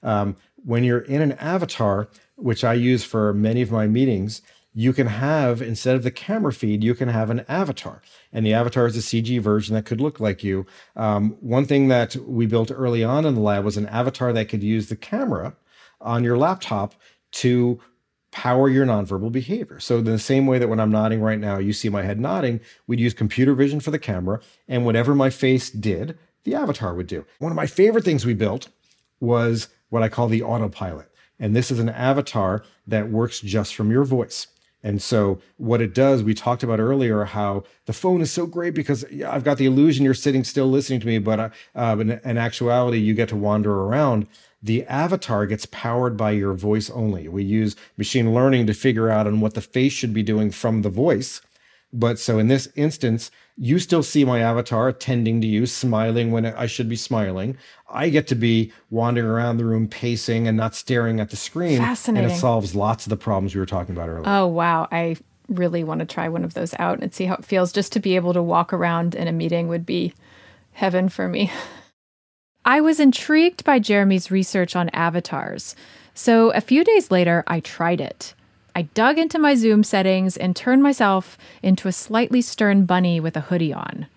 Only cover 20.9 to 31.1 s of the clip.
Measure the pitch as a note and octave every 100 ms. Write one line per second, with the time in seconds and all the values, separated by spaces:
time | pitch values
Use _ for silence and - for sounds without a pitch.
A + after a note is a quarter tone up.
20.9 | G#2+ A2 A2 G#2+ G#2+ G#2 G2 G2 G#2 A2+
21.9 | G2+ G2 G#2 C3 F#3+ C#3 A#2 - _ -
22.9 | A#2+ A#2 A2+ G#2+ - C3 C3 C#3 D3 C#3
23.9 | D3+ - F#2+ F2+ G#2+ _ _ _ B2+ A#2+
24.9 | A2+ A#2+ C#3+ C3+ C3 C3+ C3 B2+ G#2+ G#2+
25.9 | F2 B2+ E3 _ _ - C#4 C4+ C3 G#2
26.9 | F2 F2 E2 - _ D#3 D#3+ C#3+ - G3+
27.9 | A3+ F#3+ D3+ A2+ G#2+ G#2+ G#2 - _ _
28.9 | _ _ _ A#2+ A#2+ A#2 A#2 G#2+ _ _
29.9 | A#2 A2 - A#2+ A2+ A#2 A#2 G#2 - F#2+
30.9 | D#2 -